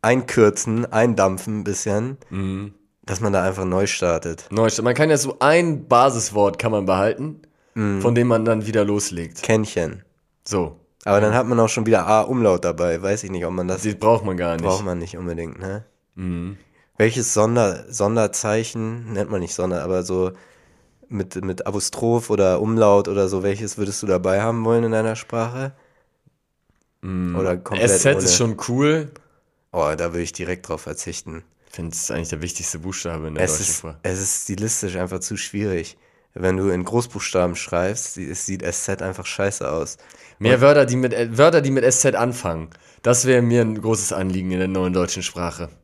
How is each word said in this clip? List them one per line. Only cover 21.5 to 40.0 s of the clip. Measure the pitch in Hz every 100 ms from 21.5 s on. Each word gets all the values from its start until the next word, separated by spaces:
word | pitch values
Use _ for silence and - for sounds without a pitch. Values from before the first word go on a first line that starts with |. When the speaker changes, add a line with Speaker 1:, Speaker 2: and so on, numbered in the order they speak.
| 92 -
Speaker 1:
Apostroph | 101 - - 117 117 117
oder | 104 95 90
Umlaut | 107 113 104 101 101
oder | 98 95
so, | 95
welches | 98 101 107 -
würdest | 101 98
du | 107
dabei | 92 92 98
haben | 113 117
wollen | 113 117
in | 117
deiner | 110 110 110
Sprache? | - 117 113 127 135 135 _ _ _ _ _ _ _ _ _ _ _ _
Speaker 2:
Mm. | 92 92 90 85
Speaker 1:
Oder | 95 90
komplett | - 95 117
Speaker 2:
S | 95
Z | - 95
Speaker 1:
ohne? |
Speaker 2:
ist | 92 -
schon | 117 101 -
cool. | 123 147 160 147 - _ _ _ _ _
Speaker 1:
Oh, | 90 76 78
da | 85
würde | 85
ich | 82
direkt | - 90 90 -
drauf | 80
verzichten. | - 80 - 80 - 80 - _ _
Speaker 2:
Ich |
finde, | - 82
es | 82
ist | -
eigentlich | - 82
der | 80
wichtigste | 87 - - 80
Buchstabe | 87 92 85 80 78
in |
der | 78
Speaker 1:
Es | 90
Speaker 2:
deutschen | 78 95
Speaker 1:
ist, | -
Speaker 2:
Sprache. | 82 78
Speaker 1:
es | 92 92
ist | 98 -
stilistisch | - 98 110 - 98 90
einfach | 90 92
zu | 92 104
schwierig. | - 101 104 90 82 - _ _ _
Wenn | - 92 92
du | 98
in | 90
Großbuchstaben | 92 117 120 - - 92 90 85
schreibst, | - 87 92 113 -
sie-, | - 80
es | 92 -
sieht | 95
S | - -
Z | - 98
einfach | 95 92 -
scheiße | - 98 - -
aus. | 78 - -